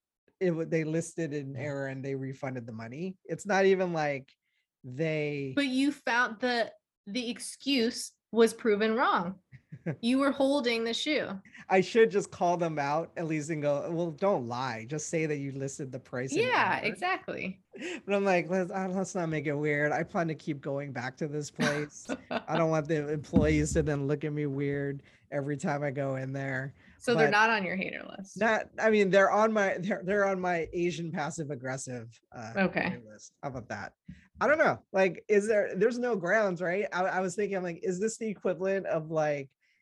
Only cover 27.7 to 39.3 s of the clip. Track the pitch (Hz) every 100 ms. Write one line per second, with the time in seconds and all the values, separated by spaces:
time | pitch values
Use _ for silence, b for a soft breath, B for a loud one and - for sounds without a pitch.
27.7 | 185 - - - - 190 - 220 220 -
28.7 | - 220 214 190 196 196 202 220 220 196
29.7 | 139 180 196 185 208 196 190 180 170 156
30.7 | 180 175 156 165 170 147 165 143 135 127
31.7 | 131 - 123 117 - _ 131 113 196 185
32.7 | 180 156 - 107 107 - _ 143 123 107
33.7 | 104 95 - B B B - 233 311 262
34.7 | 120 - 190 190 - - 208 208 214 190
35.7 | 180 226 247 240 202 170 220 202 175 180
36.7 | 185 214 175 185 175 190 180 202 196 180
37.7 | 165 190 175 220 - 220 185 - 156 190
38.7 | 196 170 160 156 160 151